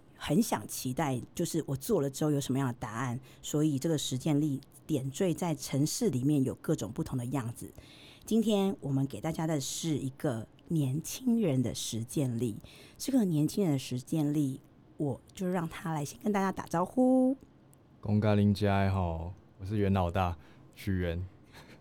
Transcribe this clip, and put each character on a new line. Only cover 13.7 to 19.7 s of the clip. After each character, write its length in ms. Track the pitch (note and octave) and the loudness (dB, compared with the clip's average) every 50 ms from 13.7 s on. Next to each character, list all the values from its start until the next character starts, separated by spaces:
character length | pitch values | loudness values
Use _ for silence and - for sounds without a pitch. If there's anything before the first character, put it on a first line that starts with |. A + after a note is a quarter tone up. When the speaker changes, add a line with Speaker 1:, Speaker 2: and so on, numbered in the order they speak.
| C#3 | 2
Speaker 1:
的 60 | C3 | 2
实 200 | - - B2 B2+ | 0 -4 -6 -6
践 320 | - - E3+ D#3+ D3 D3 | -4 -2 0 0 2 2
力， 280 | D3 D#3 D3 C3 C3 - - - - - - - - | 2 2 0 0 -2 -6 -12 -18 -20 -20 -20 -14 -8
我 220 | - D#3 C#3 A2 - - - - | -4 -2 -2 -4 -4 -10 -14 -10
就 140 | - F#3 | -6 -4
让 200 | F3+ F3+ F3+ E3 | -2 -2 -2 -2
他 260 | E3+ - - - E3 D#3+ | -4 -6 -6 -6 -4 -4
来 120 | D3 D3 | -4 -4
先 140 | - - - | -6 -8 -6
跟 100 | - A3 | -2 -2
大 80 | G3+ G3 | 0 2
家 120 | F#3+ F#3+ | 0 0
打 120 | - - - | -2 -4 -6
招 200 | - - E3+ F3+ | -2 0 0 0
呼。 500 | - - B3+ B3+ B3+ C4 B3+ B3+ C4 C4+ - - - - - - - - - - - - - | 0 2 2 4 6 6 6 4 4 2 -2 -6 -18 -20 -20 -20 -20 -20 -20 -20 -20 -18 -8
Speaker 2:
公 220 | - G#2 G#2 G#2+ | -2 2 2 4
家 140 | A2 G#2+ G#2 | 4 6 6
邻 180 | G#2 G#2 G#2 G2 | 6 6 6 6
家 380 | - G#2 G2+ G2 G2 G2 F#2+ | 4 4 4 4 4 4 2
好， 420 | F#2+ F#2+ F2+ E2+ D#2+ D#2+ D#2+ F#2 G2 - - - - - | 2 2 0 0 -2 -4 -6 -8 -10 -12 -18 -20 -16 -12
我 60 | F#2+ | -8
是 120 | F#2 | -4